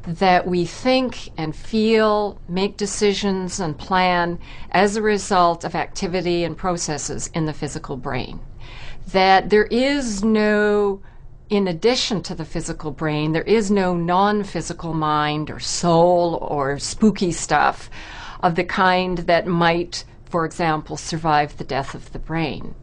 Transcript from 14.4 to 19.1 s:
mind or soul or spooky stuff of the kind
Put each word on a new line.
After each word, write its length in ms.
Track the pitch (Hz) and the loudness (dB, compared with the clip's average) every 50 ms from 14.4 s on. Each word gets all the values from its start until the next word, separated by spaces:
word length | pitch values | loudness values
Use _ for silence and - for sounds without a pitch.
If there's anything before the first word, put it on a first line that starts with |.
| 196 - - 170 156 - 170 - - 165 160 | -2 -4 -6 -6 -6 -6 -8 -8 -6 -4 -2
mind 560 | 160 156 151 151 151 151 151 151 151 151 143 | -2 0 2 2 2 2 0 -2 -4 -6 -8
or 100 | - - | -8 -8
soul 760 | - - - - - 175 165 165 170 180 180 175 175 170 165 | -6 -6 -4 0 2 4 6 6 6 6 6 4 2 0 0
or 420 | - - - 147 147 135 135 139 139 | -4 -4 -4 -2 -2 0 -2 -2 -4
spooky 540 | - - - - 220 214 202 - 202 175 | -6 -8 0 4 4 4 4 2 -2 -2
stuff 580 | 160 - - - 160 147 139 135 - - - - - - - - - - - - - - | -2 -4 -2 2 4 4 4 4 2 -2 -12 -14 -14 -14 -14 -14 -14 -14 -14 -14 -8 0
of 140 | - 180 170 | 0 2 2
the 100 | 180 180 | 2 -2
kind 540 | 180 - - 190 185 185 180 185 185 | 0 2 2 4 4 4 4 2 0